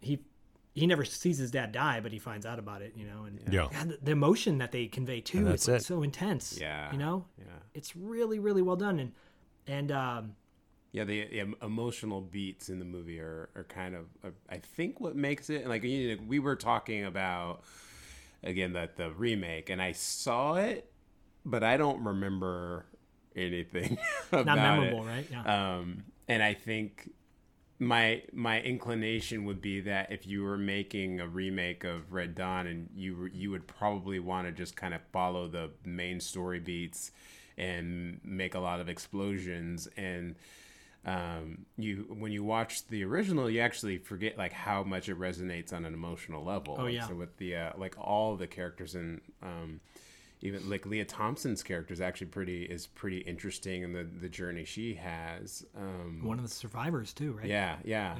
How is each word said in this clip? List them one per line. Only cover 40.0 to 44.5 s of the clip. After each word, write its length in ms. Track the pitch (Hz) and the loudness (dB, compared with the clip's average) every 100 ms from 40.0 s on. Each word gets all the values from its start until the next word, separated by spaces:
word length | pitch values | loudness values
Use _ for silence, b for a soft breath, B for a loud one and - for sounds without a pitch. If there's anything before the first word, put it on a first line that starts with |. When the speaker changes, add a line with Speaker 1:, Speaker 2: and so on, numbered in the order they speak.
| 95 87 87 82 B B B B B B - | -4 -4 -6 -10 B B B B B B -4
Speaker 3:
um, 600 | 92 87 85 80 80 92 - | -2 -2 -4 -6 -10 -12 -6
you, 280 | 110 98 107 | -4 -2 -6
when 220 | 110 107 | -6 -4
you 100 | 104 | -2
watch 420 | 104 113 113 - - | 2 2 0 -4 -4
the 160 | 107 95 | -2 0
original, 440 | 156 196 160 120 | 2 4 4 4
you 120 | 113 | 4
actually 360 | 117 - 107 90 | 4 2 -2 -2
forget, 400 | - 95 107 104 | -4 -2 -2 0
like, 140 | 90 | -4